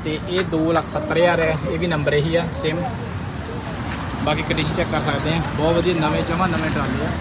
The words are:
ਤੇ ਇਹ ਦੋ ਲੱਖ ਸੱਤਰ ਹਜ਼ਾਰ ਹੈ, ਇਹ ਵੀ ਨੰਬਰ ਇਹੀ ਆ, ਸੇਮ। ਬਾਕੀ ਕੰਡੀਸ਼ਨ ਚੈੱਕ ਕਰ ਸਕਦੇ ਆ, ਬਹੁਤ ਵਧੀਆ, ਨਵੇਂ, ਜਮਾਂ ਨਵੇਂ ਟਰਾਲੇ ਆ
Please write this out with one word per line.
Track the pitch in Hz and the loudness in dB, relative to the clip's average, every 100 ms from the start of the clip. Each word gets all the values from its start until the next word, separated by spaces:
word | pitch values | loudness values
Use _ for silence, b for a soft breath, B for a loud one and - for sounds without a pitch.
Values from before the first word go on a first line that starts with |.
ਤੇ | 156 160 175 | -4 -4 -2
ਇਹ | 180 | -2
ਦੋ | 175 160 160 | 0 0 2
ਲੱਖ | 165 - | 2 0
ਸੱਤਰ | - 151 156 | -4 0 4
ਹਜ਼ਾਰ | 175 170 | 4 4
ਹੈ, | 160 156 - | 2 0 -2
ਇਹ | 160 | -2
ਵੀ | 175 | 0
ਨੰਬਰ | 151 147 | 0 2
ਇਹੀ | 147 156 170 | 2 2 0
ਆ, | 170 - | 0 -2
ਸੇਮ। | 156 165 180 - - - - - - - - - - - - - | -2 -2 -4 -4 -6 -6 -6 -6 -6 -8 -6 -6 -6 -6 -4 -2
ਬਾਕੀ | 147 156 | 0 0
ਕੰਡੀਸ਼ਨ | 156 156 147 | 0 0 0
ਚੈੱਕ | 175 165 | 0 0
ਕਰ | 156 | 0
ਸਕਦੇ | 147 139 151 | 0 0 0
ਆ, | 165 147 143 | 0 0 2
ਬਹੁਤ | 156 170 | 4 4
ਵਧੀਆ, | 170 | 4
ਨਵੇਂ, | 170 156 165 | 2 2 0
ਜਮਾਂ | 160 170 180 | 0 0 2
ਨਵੇਂ | 165 156 | 2 0
ਟਰਾਲੇ | 143 135 - 120 | 0 0 0 -2
ਆ | - | -2